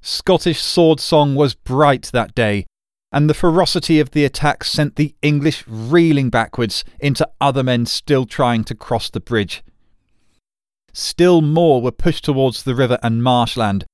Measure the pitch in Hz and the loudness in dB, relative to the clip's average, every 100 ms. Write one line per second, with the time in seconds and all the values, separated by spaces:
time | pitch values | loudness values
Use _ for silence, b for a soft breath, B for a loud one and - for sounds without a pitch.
0 | - - - 180 - 156 - - 165 156 | -8 -6 0 0 0 -4 -2 2 4 2
1 | - 160 147 139 143 - - 131 147 131 | 2 2 2 2 0 -2 -6 2 2 2
2 | - 123 110 - 113 101 92 _ _ _ | -2 -4 -4 -2 -2 -2 -6 _ _ _
3 | _ 139 151 151 175 165 175 180 - 156 | _ 0 2 2 2 2 2 0 0 2
4 | 139 151 139 - 147 - - - 147 - | 2 0 -2 0 -2 -2 -6 -2 -4 -2
5 | 151 - 147 147 147 - - 110 113 170 | -4 0 0 2 0 -4 -10 -12 0 2
6 | 165 143 131 117 110 - 113 - - b | 4 2 0 -2 -2 -4 -4 -4 -10 b
7 | 143 131 156 - 139 135 127 123 117 - | -4 -2 -4 -2 -2 0 -2 -2 -2 -6
8 | - 139 127 - 127 117 107 113 - 117 | 0 0 0 -2 0 0 -4 -10 -6 -4
9 | - 110 - 117 101 - - _ _ _ | -4 -10 -4 -2 -2 -8 -16 _ _ _
10 | _ _ _ _ _ _ _ _ _ - | _ _ _ _ _ _ _ _ _ -10
11 | - - 175 170 151 156 170 131 123 - | -10 0 4 4 2 2 2 2 0 -2
12 | 131 123 - 135 131 117 - 123 131 123 | -2 -2 -2 0 0 -2 -4 0 0 0
13 | 117 113 123 123 117 - 107 98 85 | 0 0 2 2 0 -2 -2 -2 -6